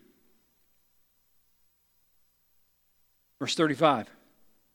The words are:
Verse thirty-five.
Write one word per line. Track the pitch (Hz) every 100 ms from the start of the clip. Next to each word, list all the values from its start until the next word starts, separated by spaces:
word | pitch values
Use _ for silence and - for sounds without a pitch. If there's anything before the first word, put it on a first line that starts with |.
| - _ _ _ _ _ _ _ _ _ _ _ _ _ _ _ _ _ _ _ _ _ _ _ _ _ _ _ _ _ _ _ _ _
Verse | 120 -
thirty-five. | 156 127 147 123 101 - - _ - _ _